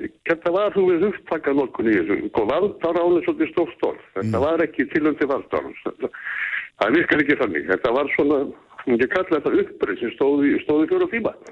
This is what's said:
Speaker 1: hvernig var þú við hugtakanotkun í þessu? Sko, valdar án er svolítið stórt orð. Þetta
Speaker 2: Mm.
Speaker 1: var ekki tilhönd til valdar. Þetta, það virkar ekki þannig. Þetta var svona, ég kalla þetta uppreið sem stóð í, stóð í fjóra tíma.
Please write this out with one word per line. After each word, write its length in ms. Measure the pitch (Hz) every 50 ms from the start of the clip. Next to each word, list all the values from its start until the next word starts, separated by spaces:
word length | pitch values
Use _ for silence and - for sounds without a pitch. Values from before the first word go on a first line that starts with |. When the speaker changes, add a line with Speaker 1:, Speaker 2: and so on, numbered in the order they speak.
| - - - _
Speaker 1:
hvernig 340 | - 151 165 160 - 175 170
var 160 | 196 208 202
þú 140 | 208 196 185
við 160 | 180 175 160
hugtakanotkun 840 | 190 208 185 - - - 170 160 - 143 139 143 135 - - - 113 113
í 40 | 107
þessu? 220 | 92 80 98 98 -
Sko, 220 | 101 104 - 131 107
valdar 540 | 104 139 170 202 202 - - - 165 170 175
án 160 | 170 175 175
er 80 | 165 -
svolítið 240 | 175 151 151 160 -
stórt 320 | - 180 165 - - -
orð. 220 | 160 107 - - - -
Þetta 260 | - 92 98 110 110
Speaker 2:
Mm. 80 | 117 139
Speaker 1:
var 180 | 156 165 165
ekki 240 | 160 151 - - 131
tilhönd 320 | - - 160 151 156 143 -
til 80 | 151
valdar. 400 | 135 139 107 - - - 76 71 - -
Þetta, 340 | - - - - - 131 - - - - - - - - - - - - - -
það 200 | - 101 110 135
virkar 280 | 175 - - 147 151 143
ekki 140 | 139 147 -
þannig. 260 | 127 101 82 76 -
Þetta 260 | 90 92 92 - 120
var 200 | 117 139 147 139
svona, 260 | - - 151 143 151 135 139 - - - - _ - - -
ég 260 | - 120 113 127 -
kalla 300 | - 185 185 - 160 143
þetta 140 | - 139 120
uppreið 420 | 185 202 - - - - - 90 -
sem 140 | 120 110
stóð 320 | - - 143 139 143 143 143
í, 80 | 143 151 -
stóð 260 | - - 147 151 160
í 40 | 156
fjóra 200 | 185 180 180 165
tíma. 220 | 226 233 220 - - - - -